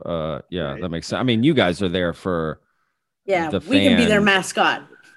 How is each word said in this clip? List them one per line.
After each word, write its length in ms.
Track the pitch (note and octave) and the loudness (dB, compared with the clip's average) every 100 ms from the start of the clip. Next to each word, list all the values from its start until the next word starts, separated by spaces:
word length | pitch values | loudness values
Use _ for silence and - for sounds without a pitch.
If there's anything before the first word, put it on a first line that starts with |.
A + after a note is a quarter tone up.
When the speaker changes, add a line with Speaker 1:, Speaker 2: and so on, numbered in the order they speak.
Speaker 1:
Uh, 360 | - E2+ D#2 C#2+ - | -8 -6 -4 -8 -8
yeah, 220 | F2 D2 | -6 -6
Speaker 2:
Right. 100 | C#2+ | -6
Speaker 1:
that 80 | F2 | -8
makes 160 | E2 - | -8 -6
sense. 120 | G2 | -2
I 40 | |
mean, 220 | B2+ A2+ | 0 2
you 100 | C#3 | 4
guys 260 | C3 F2+ E2 | 4 2 2
are 80 | F#2+ | -2
there 240 | F#2 F2 | 0 -2
for 480 | E2 F#2+ E2+ D#2+ C#2+ _ _ _ _ _ _ | -4 -4 -2 -4 -8 _ _ _ _ _ _
Speaker 3:
Yeah, 240 | - F#3 E3 | -4 -2 -2
Speaker 1:
the 120 | F#3+ | -4
Speaker 3:
we 200 | E3 C#4 | 0 2
can 160 | C#4+ A3+ | 4 4
be 80 | |
their 140 | A3 G#3 | 4 4
Speaker 1:
fan. 60 | |
Speaker 3:
mascot. 580 | G#3 F#3+ F3 A3 E3 A#2+ - - - | 4 2 0 0 0 0 -8 -20 -20